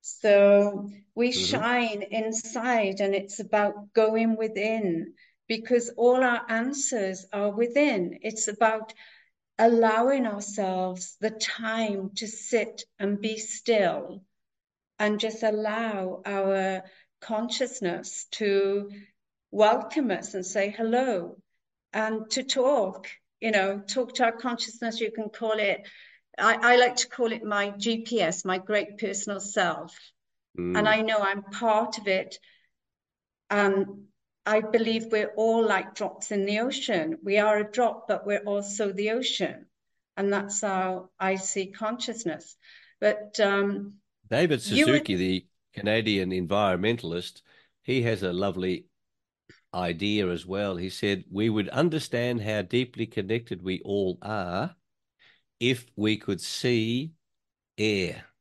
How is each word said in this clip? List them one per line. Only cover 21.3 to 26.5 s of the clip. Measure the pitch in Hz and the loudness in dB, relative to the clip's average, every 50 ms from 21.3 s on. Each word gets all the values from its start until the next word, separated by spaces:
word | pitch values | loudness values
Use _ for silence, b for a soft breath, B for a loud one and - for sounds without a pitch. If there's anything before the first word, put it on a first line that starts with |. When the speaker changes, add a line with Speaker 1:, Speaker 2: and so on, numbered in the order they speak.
| - - _ _ _ _ _ _ _ _ _ _ - | -14 -18 _ _ _ _ _ _ _ _ _ _ -4
Speaker 1:
and | 208 220 220 220 220 220 - | -2 -2 -2 -2 -4 -4 -4
to | - 262 262 | -4 -4 -2
talk, | 269 - 277 247 262 294 254 202 190 196 - - - - _ _ _ _ _ | -2 0 2 4 4 4 2 2 0 -4 -8 -16 -18 -20 _ _ _ _ _
you | - 226 | -4 2
know, | 214 202 190 196 196 202 | 2 2 2 2 -2 -4
talk | 196 - - 262 247 - - | -6 -4 -2 -2 -2 -2 0
to | - 247 | 2 2
our | 226 | 2
consciousness. | 226 226 - 254 240 233 - - - - 240 226 226 233 | 2 0 -4 -4 -4 -4 -6 -10 -8 -6 -6 -6 -4 -4
You | 233 208 | -4 -4
can | - 233 214 208 | -4 -6 -8 -8
call | - - 233 220 220 | -8 -6 -2 -2 0
it, | 220 214 202 175 - B B B B B B B B B _ - | 0 0 0 -2 -2 B B B B B B B B B _ -6
I, | - 196 220 | 2 2 4